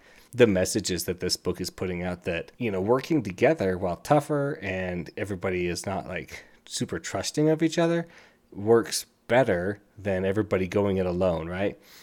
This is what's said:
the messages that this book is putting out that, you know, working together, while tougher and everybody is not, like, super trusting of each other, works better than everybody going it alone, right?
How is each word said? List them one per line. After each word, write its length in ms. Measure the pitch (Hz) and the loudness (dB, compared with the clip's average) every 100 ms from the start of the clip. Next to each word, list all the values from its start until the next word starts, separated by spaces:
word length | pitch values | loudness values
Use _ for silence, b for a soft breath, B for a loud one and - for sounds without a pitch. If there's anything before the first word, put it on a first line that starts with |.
| b b b | b b b
the 140 | 113 120 | 4 6
messages 580 | 92 90 110 95 87 - | 6 2 0 -2 -2 -4
that 160 | 87 | -4
this 160 | 90 - | -4 -2
book 240 | - 90 | -4 -4
is 80 | 92 | -6
putting 340 | - 95 90 | -6 -6 -4
out 200 | 90 87 | -4 -6
that, 280 | - 85 - - | -4 -6 -6 -6
you 120 | 117 | -4
know, 120 | 95 | -2
working 420 | 95 127 - 160 | 2 2 2 -2
together, 540 | 104 90 123 160 98 92 | -2 2 2 4 0 0
while 180 | 92 85 | -2 -4
tougher 640 | - 147 139 147 139 147 | 2 2 4 -2 -2 -4
and 480 | 98 92 92 90 82 - | -6 -4 -4 -6 -8 -8
everybody 520 | 98 95 98 92 87 | -8 -4 -2 -2 -2
is 180 | 85 - | -2 -4
not, 200 | 95 - | -6 -6
like, 380 | 90 71 - B B - | -10 -10 -14 B B -14
super 300 | - - 85 | -8 -6 -6
trusting 500 | - 98 92 - 151 | -6 -6 -4 0 2
of 140 | 156 | 4
each 160 | 165 165 | 2 2
other, 300 | 165 170 165 B B B _ | 0 0 -4 B B B _
works 540 | - 101 117 107 - - _ - | -4 4 4 4 -4 -8 _ 0
better 520 | 120 120 87 90 101 _ - | 2 4 2 0 -4 _ -8
than 260 | 101 95 95 | -2 0 2
everybody 420 | 98 98 98 92 | 0 0 0 0
going 300 | 101 101 95 | 2 2 2
it 80 | 90 | 0
alone, 420 | 90 92 82 82 | 2 0 0 -4
right? 320 | 90 101 - B B | -4 -4 -4 B B